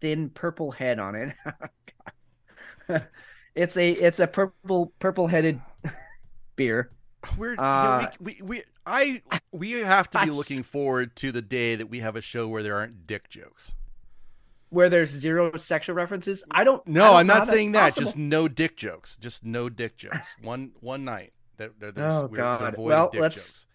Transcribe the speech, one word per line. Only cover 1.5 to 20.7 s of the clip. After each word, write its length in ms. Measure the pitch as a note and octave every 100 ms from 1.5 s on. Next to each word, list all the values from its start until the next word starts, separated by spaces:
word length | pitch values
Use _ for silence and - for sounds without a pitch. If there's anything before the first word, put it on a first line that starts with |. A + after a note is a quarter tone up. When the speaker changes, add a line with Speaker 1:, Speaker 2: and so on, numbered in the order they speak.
| - D#3 _ - _ - - _ _ _ - - - -
Speaker 1:
<laughs> 160 | D#3+ - - - - _ -
It's 200 | F3 F3+
a, 140 | F3
it's 280 | F3 F3 E3+
a 80 | E3
purple, 680 | - F#3+ - F#3 F#3 E3+ -
purple 280 | F#3+ F#3+ E3+
headed 320 | E3+ D#3+ C#3 - -
<laughs> 720 | D#3 - - - - - - -
beer. 360 | B2+ A2+ - - - - - G3
Speaker 2:
We're, 180 | A3+ A#3
Speaker 1:
Uh, 480 | C3+ C3+ C3+ B2+ B2 -
Speaker 2:
we, 140 | F3 -
we, 60 |
we, 220 | F#3+ A#3+ - _ -
I, 360 | A#3+ C#4+ B3+ - E3+ -
we 200 | E3 G3
have 380 | A#3+ G3+ F#3+ F3+
to 60 | E3+
be 40 |
Speaker 1:
<laughs> 20 | D#3
I 20 |
s- 60 | C#3+
Speaker 2:
looking 260 | C3+ C3+
forward 520 | B2 C#3+ C#3 B2+ B2 -
to 140 | C3+
the 100 | A#2+
day 340 | G#2 B2+ A#2 A2+
that 120 | A2
we 120 | A#2+
have 160 | A2 A2
a 60 |
show 260 | - A#2+ A2+
where 160 | A2
there 120 | G#2+ G2+
aren't 280 | A2+ A2 E2
dick 220 | G#2 -
jokes. 440 | - D2 _ - - - - - - - - _ _ _
Speaker 1:
Where 180 | F3 F3+
there's 220 | E3+ D#3+
zero 480 | C#3+ D3+ E3 E3+ D#3+
sexual 380 | - D#3 - F3
references? 480 | F3 G3 G3 G3 -
I 120 | F3
don't, 220 | A#3+ C4+ -
Speaker 2:
No, 160 | D#3
Speaker 1:
I 40 | G#3
don't 80 | F3+
Speaker 2:
I'm 100 | F3+
Speaker 1:
know 60 |
Speaker 2:
not 60 | G#3
Speaker 1:
how 60 | A3
that's 120 | A3
Speaker 2:
saying 140 | G#3+
that. 60 | G#3 E3
Speaker 1:
possible. 200 | - -
Speaker 2:
Just 120 | D3+
no 300 | D3 D#3 D#3+
dick 300 | B2+ D#3+ -
jokes. 400 | G#2+ E2 - -
Just 260 | A#2 -
no 240 | A2 A#2 A#2+
dick 300 | A2 A2+ -
jokes. 300 | G2+ C#3 -
Speaker 1:
<laughs> 80 | -
Speaker 2:
One, 300 | A2 B2 C3